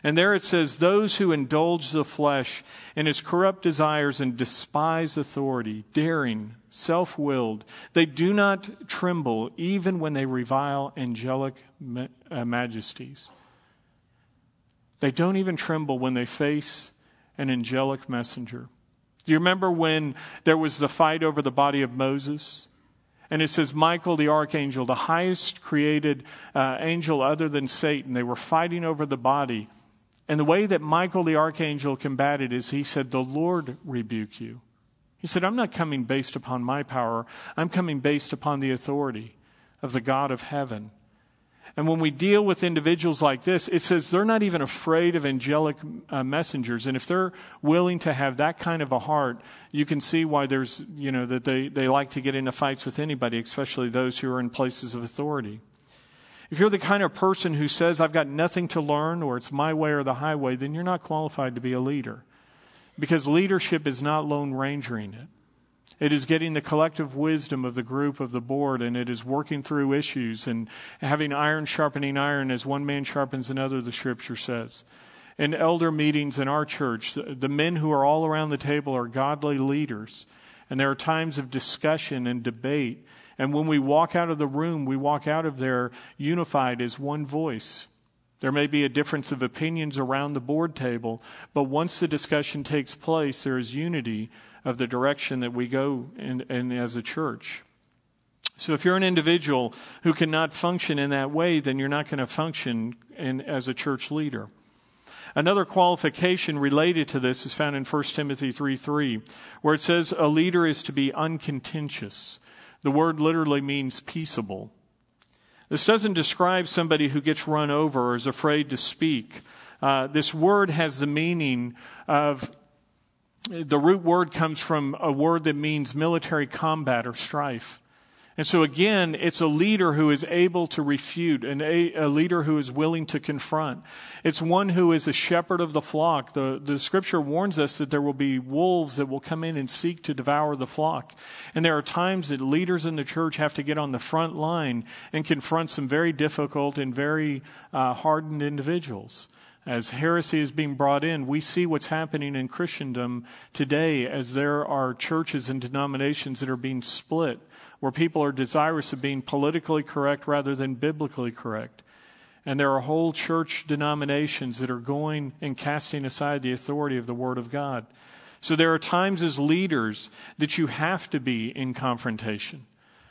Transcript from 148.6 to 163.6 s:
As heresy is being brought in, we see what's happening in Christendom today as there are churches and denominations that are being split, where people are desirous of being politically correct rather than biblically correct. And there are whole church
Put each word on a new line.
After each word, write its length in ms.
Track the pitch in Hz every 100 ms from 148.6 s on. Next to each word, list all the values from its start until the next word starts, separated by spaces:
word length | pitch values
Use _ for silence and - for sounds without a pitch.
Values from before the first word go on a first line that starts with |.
| 139 175 143 104 - - - _ - _
As 260 | - 120 113
heresy 500 | 123 160 170 156 160
is 100 | 147
being 240 | 143 151
brought 300 | 135 139 143
in, 240 | 160 160 131
we 120 | 147
see 260 | - 180 175
what's 200 | 151 -
happening 480 | 160 160 151 143
in 140 | 135 127
Christendom 760 | - 170 - 139 120 123 123 120 - -
today 560 | - 135 147 160 143 123
as 260 | 139 123
there 320 | 131 143 147 147
are 260 | 139 131
churches 560 | 120 - 160 160 143 123
and 120 | 135
denominations 800 | 123 139 143 135 139 147 147 127
that 100 | 131
are 60 | 127
being 260 | 131 131
split, 560 | - - - 160 156 117 - - - -
where 100 | 135
people 320 | 139 170 160
are 100 | 143
desirous 600 | 131 127 156 151 160 -
of 80 | 131
being 220 | 139 135
politically 600 | - 143 143 160 160 156
correct 440 | 147 147 139 143 -
rather 280 | 143 139
than 200 | 135 135
biblically 560 | 123 147 151 151 - 120
correct. 520 | 113 120 110 120 - _ _ - - - _
And 160 | - 139
there 120 | 139
are 80 | 135
whole 340 | 131 160 165
church 500 | 156 - 165 160 -